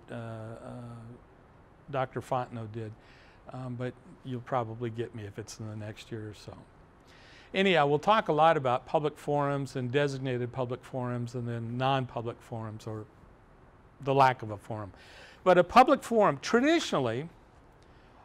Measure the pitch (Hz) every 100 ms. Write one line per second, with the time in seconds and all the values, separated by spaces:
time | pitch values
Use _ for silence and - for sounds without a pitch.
0 | - 120 113 113 110 117 123 123 120 117
1 | 113 123 - - - - - - - 139
2 | 131 123 - 127 123 117 110 113 110 110
3 | - - - - - 127 131 120 127 -
4 | - - 135 123 120 131 113 113 120 110
5 | 117 117 101 101 104 - 110 107 104 110
6 | - 113 107 107 - - - - - -
7 | - - - - - - 196 165 143 147
8 | 196 214 208 151 160 156 131 123 - 160
9 | 147 151 - 147 143 139 135 139 123 139
10 | 143 135 135 123 123 127 123 123 - 135
11 | 123 123 120 123 120 117 113 123 131 135
12 | 123 123 113 - - 117 110 107 - 110
13 | 107 - - - - - - - - -
14 | 139 139 131 127 110 101 - 107 101 -
15 | - - - - 185 180 175 240 262 269
16 | - 233 190 139 - 233 285 330 - 175
17 | 123 117 165 - - - - - - -
18 | - -